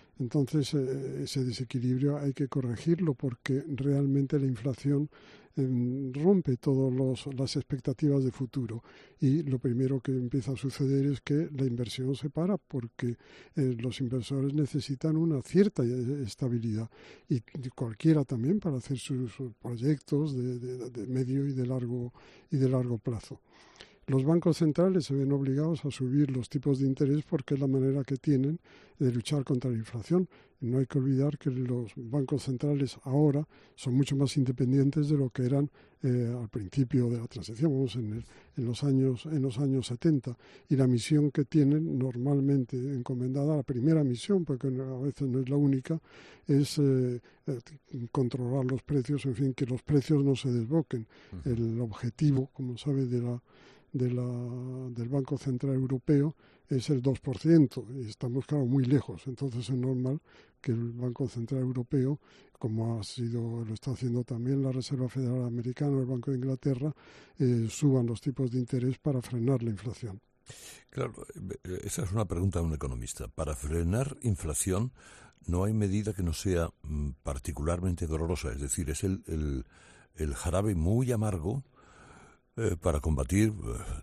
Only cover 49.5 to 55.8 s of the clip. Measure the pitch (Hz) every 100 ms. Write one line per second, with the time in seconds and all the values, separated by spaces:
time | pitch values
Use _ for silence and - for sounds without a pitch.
49.5 | 127 127 127 - 147 - 151 139 131 127
50.5 | 120 113 160 - 123 110 - - 90 131
51.5 | 117 113 113 120 101 120 - 151 135 135
52.5 | - 127 120 147 135 127 120 120 120 -
53.5 | - - - _ 131 123 123 123 123 123
54.5 | 123 127 127 127 120 117 143 131 139 139
55.5 | 123 139 131